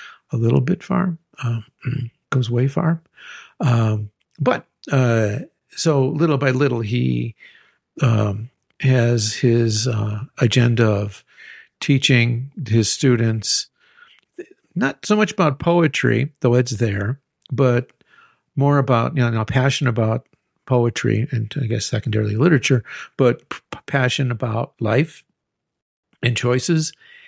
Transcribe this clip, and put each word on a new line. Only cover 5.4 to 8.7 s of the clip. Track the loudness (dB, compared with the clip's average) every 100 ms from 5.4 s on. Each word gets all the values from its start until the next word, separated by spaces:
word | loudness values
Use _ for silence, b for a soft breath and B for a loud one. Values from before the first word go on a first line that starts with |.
| -8 _ _
so | -6 0 2 0
little | 0 0 2
by | 0
little, | 0 0 0
he, | -2 -2 0 -2 -4 -10 b b b b _ -2
um, | 0 2 0 -4 -8 _ _